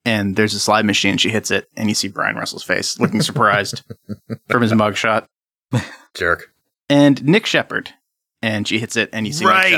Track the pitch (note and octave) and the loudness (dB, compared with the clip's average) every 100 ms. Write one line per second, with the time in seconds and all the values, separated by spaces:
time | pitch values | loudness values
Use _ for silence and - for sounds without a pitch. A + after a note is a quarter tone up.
0 | A#2+ G#2+ G2+ F#2+ G#2+ G2+ - G#2+ G#2+ G2+ | -2 0 0 2 0 0 0 2 2 2
1 | G2+ F#2+ F#2 A2 - G2 - - G#2+ G#2+ | 0 0 0 -2 -2 -4 -4 -6 -2 -2
2 | G2 - - - - F2 - F#2+ - - | -4 -4 -4 -4 -8 -8 -4 -4 -4 -2
3 | A#2+ G#3+ D#3 C#3 A2 G2+ G2 - - - | -2 0 -2 0 2 2 -2 -8 -14 -18
4 | - G#2 - A2 - A#2+ A2+ A2 G#2+ G2 | -14 -14 -12 -12 -2 2 2 2 2 0
5 | A#2 A2 - _ _ _ _ A#2+ - - | 0 -2 -4 _ _ _ _ -4 -4 -14
6 | _ - E2+ E2+ - _ _ _ - C#3+ | _ -4 -2 -2 -6 _ _ _ 0 4
7 | C#3+ C3 C3+ G#3 - D3+ - A2 - - | 6 4 2 2 2 -2 -2 -6 -8 -18
8 | _ _ _ _ A2+ G#2+ G#2 A2 A2 A#2 | _ _ _ _ -4 -2 -2 -4 -2 -4
9 | G#2 A2 G#2+ D3+ F#3 F#3 F#3 | -4 -4 -4 0 2 2 2